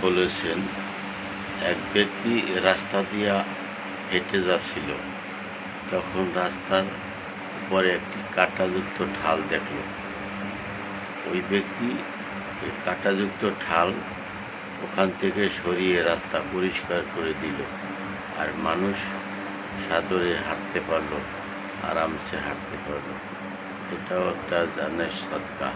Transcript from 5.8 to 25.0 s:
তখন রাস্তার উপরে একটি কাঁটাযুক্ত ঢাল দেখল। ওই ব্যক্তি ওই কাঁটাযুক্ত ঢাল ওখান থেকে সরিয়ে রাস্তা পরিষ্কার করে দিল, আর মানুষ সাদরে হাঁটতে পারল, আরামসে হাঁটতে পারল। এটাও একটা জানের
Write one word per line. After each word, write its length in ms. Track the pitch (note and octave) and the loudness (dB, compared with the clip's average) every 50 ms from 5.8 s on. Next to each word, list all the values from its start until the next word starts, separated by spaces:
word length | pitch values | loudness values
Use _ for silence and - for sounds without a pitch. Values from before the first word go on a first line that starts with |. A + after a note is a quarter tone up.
| - - | -6 -2
তখন 340 | - F#2 E2+ - - F#2 F#3+ F3+ E3+ F#2 | 0 0 0 0 0 0 0 2 2 2
রাস্তার 440 | F3+ F3+ F3 - - - G3+ F#3+ F#3+ G3 G3 - - - - - - - - - - - - - | 2 2 0 -4 -2 4 4 4 4 4 -2 -6 -6 -8 -8 -8 -8 -8 -8 -8 -8 -8 -6 -6
উপরে 300 | - - F#2+ F#2+ F#2 F#2 F2 E2 | -2 2 4 6 6 6 4 4
একটি 200 | - - - - - - - | 0 -4 -6 -6 -6 -2 4
কাঁটাযুক্ত 600 | F#2+ F#2 F2+ - - F#2+ F#2 F2+ F#2+ G2 G2+ - - F#2 F2 G2 - | 4 4 4 6 2 2 2 4 2 0 -2 -2 -2 -2 0 0 0
ঢাল 200 | - D#2+ D#2+ D#2+ D2+ C#2+ | 2 2 4 4 2 2
দেখল। 260 | D#2+ D2+ C#2+ - C#2+ - - - - - - - - G2+ G2 G2 G2 G2 G2+ G2+ G2+ G2 G2 - - - - - - F#2+ F#2+ - - - - - | 0 0 0 0 -4 -4 -4 -6 -6 -6 -6 -6 -6 -6 -6 -6 -6 -6 -6 -6 -6 -6 -6 -6 -6 -6 -6 -6 -6 -6 -6 -8 -8 -6 -4 -2
ওই 100 | E2+ F#2 F2+ F#2+ | -2 0 0 4
ব্যক্তি 360 | G2 G2+ G2 G2 F#2+ G2 A#2 A#2+ C3 D3 - - - - - - - G2+ F#2+ F2+ F#2 - | 2 2 2 2 -2 -2 0 0 0 -2 -4 -4 -6 -6 -6 -6 -6 -6 -6 -6 -6 -6
ওই 100 | F#2 F2+ - - - | -6 -6 -4 -2 -2
কাঁটাযুক্ত 560 | F2+ F2+ - - G#2 G2 G2 G2+ F#2+ F2+ - A2 G#2 G2+ - - | -2 -2 2 4 4 4 4 2 0 0 0 0 0 0 0 -2
ঢাল 240 | - E2 E2 E2+ F2+ - - - - - - - - - - - - - - - - - - - | 4 6 6 6 6 4 0 -4 -6 -6 -8 -8 -8 -8 -8 -8 -8 -8 -10 -10 -8 -8 -6 -6
ওখান 220 | F#2+ - F#2+ G2 F#2+ F2+ - | -4 2 4 4 4 4 2
থেকে 220 | - G2 F2+ G2 G#2 F#2+ - - | 0 0 2 4 2 2 2 0
সরিয়ে 360 | - F2 F2+ F2+ F#2 F#2 F2+ F2 E2 E2+ | 0 0 2 4 4 4 6 6 6 4
রাস্তা 260 | E2+ E2 - - - D#2+ D2 D2 D2 | 4 2 0 0 0 0 0 0 0
পরিষ্কার 480 | F#2 F#2 F#2 F2 - - - F2 F2 D#2 C#2 D2+ | 2 2 2 2 0 -2 0 0 0 0 -2 -4
করে 180 | F2 E2 D#2+ D#2 C#2+ | -2 0 0 0 0
দিল, 180 | C#2+ D#2 D2 C#2 C#2 C2 - - - - - - - - - - - - - D2+ | -2 -2 -2 -2 -4 -4 -6 -6 -6 -6 -6 -6 -6 -6 -6 -8 -8 -8 -4 -2
আর 100 | D#2 D2+ D#2 - D#2+ D#2+ | -2 -2 -2 0 2 2
মানুষ 300 | D#2+ F2 F#2+ G2+ G2 G2 - G2 - - - - - - - - - - - - G2 G2 G2 | 2 4 2 2 0 0 -2 -4 -4 -4 -6 -6 -6 -6 -6 -6 -6 -6 -6 -6 -6 -6 -2
সাদরে 480 | F#2+ - E2 F2 G2 F#2+ F#2 F2+ F2 E2+ D#2 - | 2 2 2 4 4 4 4 4 4 2 2 0
হাঁটতে 340 | E2 D#2+ - - - - F2 E2 - | -2 -2 -4 -4 -2 -2 -2 0 2
পারল, 220 | E2 D#2+ D2+ D2 D2+ D2 C#2 C2+ - - - - - - - - - - - D#2+ | 2 2 2 0 -2 -2 -4 -4 -6 -6 -8 -6 -8 -8 -8 -8 -6 -4 -2 0
আরামসে 480 | D#2+ D#2+ D#2+ D#2+ D#2 D2 - - - D#2 C#2+ | 2 2 2 2 0 -2 -4 -4 -4 -4 -2
হাঁটতে 320 | C#2+ C#2+ C#2+ C#2 - - C2+ - | -4 -4 -4 -6 -6 -8 -6 -4
পারল। 240 | D2 D2 D2 C#2+ - G2 - - - - - G2+ G2 - - - - F#2+ G2 - - F#2 | -4 -4 -4 -4 -6 -8 -8 -8 -8 -8 -8 -8 -8 -8 -8 -8 -10 -10 -8 -8 -6 -6
এটাও 280 | E2 - - F2+ F#2 F2+ F2+ E2+ | -6 -4 -2 0 2 2 2 0
একটা 240 | - - - F2+ E2+ E2+ D#2 - | -2 -2 0 2 2 2 2 0
জানের 380 | D#2+ D#2 D#2 D#2+ E2+ | -2 -2 -2 0 0